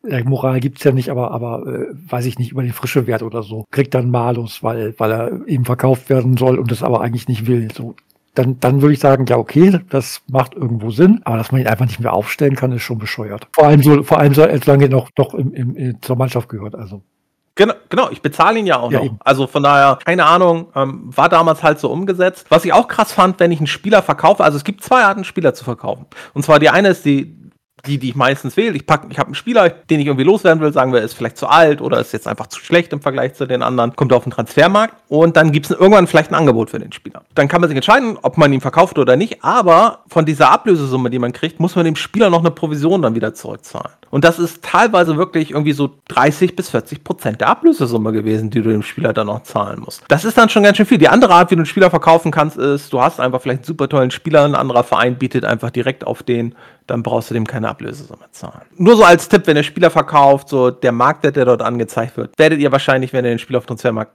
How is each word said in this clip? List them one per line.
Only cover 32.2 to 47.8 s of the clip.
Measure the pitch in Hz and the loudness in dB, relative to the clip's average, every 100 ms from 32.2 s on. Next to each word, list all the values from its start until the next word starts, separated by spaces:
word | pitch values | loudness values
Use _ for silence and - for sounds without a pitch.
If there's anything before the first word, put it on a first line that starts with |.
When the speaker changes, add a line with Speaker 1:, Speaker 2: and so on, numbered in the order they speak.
| 110 | -8
Speaker 2:
einfach | 110 120 | -10 -12
zu | - | -16
schlecht | - 170 170 | -2 -2 0
im | 147 | -6
Vergleich | 143 135 127 - | -6 -4 -6 -6
zu | 131 | -6
den | 127 | -4
anderen, | 123 127 117 - | -2 -2 -2 -2
kommt | 131 | 2
auf | 123 | 2
den | 123 | 0
Transfermarkt | - 117 - 165 202 220 _ _ | -8 -4 0 2 2 -2 _ _
und | 147 170 160 | 2 4 4
dann | 156 | 2
gibt's | 147 143 | 0 -4
irgendwann | 180 190 208 170 | 2 6 6 4
vielleicht | 160 156 | 0 0
ein | 151 | 0
Angebot | 151 113 107 | 2 0 -2
für | - | -8
den | - | -14
Spieler. | - - - _ - | -18 -20 -20 _ -2
Dann | 143 | 0
kann | 175 | 2
man | 170 | 0
sich | 135 | 0
entscheiden, | 151 240 240 208 | 2 2 0 -4
ob | 135 165 | -4 2
man | 143 | 2
ihn | 135 | 2
verkauft | 135 160 180 - | -2 0 0 2
oder | 127 127 | 2 2
nicht, | 220 - | 0 -4
aber | 139 233 180 165 226 - _ | -2 0 4 4 4 -2 _
von | 170 156 | -2 -2
dieser | 147 139 | 2 4
Ablösesumme, | 196 233 170 139 127 123 | 4 2 0 0 -4 -4
die | 123 | -4
man | 120 | -6
kriegt, | 123 160 - | -6 -8 -4
muss | 170 180 | -2 0
man | 165 | -2
dem | 160 | -2
Spieler | - 208 214 | -6 0 2
noch | 170 | 2
eine | 170 | 0
Provision | - 160 151 156 196 | -4 -8 -4 -2 0
dann | 131 113 | 0 -2
wieder | 107 - | -6 -8
zurückzahlen. | 113 104 - - - _ _ | -16 -16 -16 -16 -16 _ _
Und | 135 | 2
das | 165 170 | 2 2
ist | 170 - | -6 -6
teilweise | - 175 226 196 165 151 | -4 0 2 2 0 0
wirklich | 139 165 156 | -2 -4 -4
irgendwie | 143 151 | -4 -2
so | 139 139 _ _ | -2 -4 _ _
dreißig | - 139 147 180 - | 0 0 2 -2 -2
bis | 180 | -6
vierzig | 113 - 147 | -6 -6 -18
Prozent | - 175 - 110 | -12 -8 -8 -2
der | 117 | -2
Ablösesumme | 233 330 302 | 2 0 0